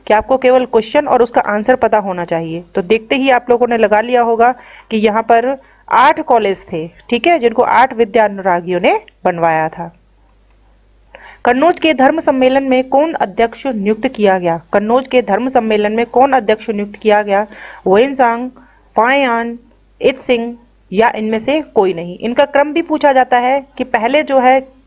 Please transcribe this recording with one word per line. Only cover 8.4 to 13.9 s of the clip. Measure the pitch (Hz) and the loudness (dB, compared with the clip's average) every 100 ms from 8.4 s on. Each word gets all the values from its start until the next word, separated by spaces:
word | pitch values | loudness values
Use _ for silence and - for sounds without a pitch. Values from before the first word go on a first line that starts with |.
| 190 175 170 175 | -2 -2 -2 -2
ने | 240 427 - _ | 0 -2 -6 _
बनवाया | 185 170 165 160 160 | -4 0 0 0 -4
था। | 170 170 - _ _ _ _ _ _ _ _ _ _ _ - - - | -6 -14 -18 _ _ _ _ _ _ _ _ _ _ _ -20 -20 -4
कन्नौज | 240 254 330 349 | -2 2 2 2
के | 320 | 0
धर्म | 269 269 320 | 2 2 2
सम्मेलन | 311 262 254 269 | -2 2 2 2
में | 269 254 254 | 0 -2 0
कौन | 277 320 | 0 0
अध्यक्ष | - 202 180 226 - 269 | -2 -4 -2 -4 -4 -6
नियुक्त | 220 196 | -4 -2